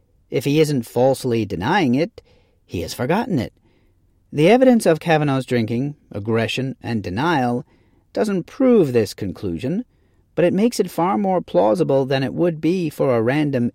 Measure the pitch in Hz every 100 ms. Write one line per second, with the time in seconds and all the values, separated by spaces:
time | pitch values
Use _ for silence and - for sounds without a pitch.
0 | _ _ _ 139 143 147 151 143 113 123
1 | 131 131 131 113 101 82 104 202 143 127
2 | 175 - _ _ _ _ _ 92 80 -
3 | 127 185 240 156 90 - _ _ _ _
4 | _ _ _ 139 165 247 262 233 185 160
5 | 175 156 147 135 131 123 110 120 143 147
6 | _ 104 107 113 107 - 131 - 110 113
7 | 95 95 165 151 123 120 - _ _ _
8 | _ 196 214 196 - - 262 233 147 120
9 | 101 - 98 78 98 82 135 190 - _
10 | _ _ _ - 170 185 233 - 185 -
11 | 175 214 190 180 - 175 202 202 151 135
12 | 131 135 131 - 175 151 156 185 160 -
13 | 143 120 113 147 147 127 120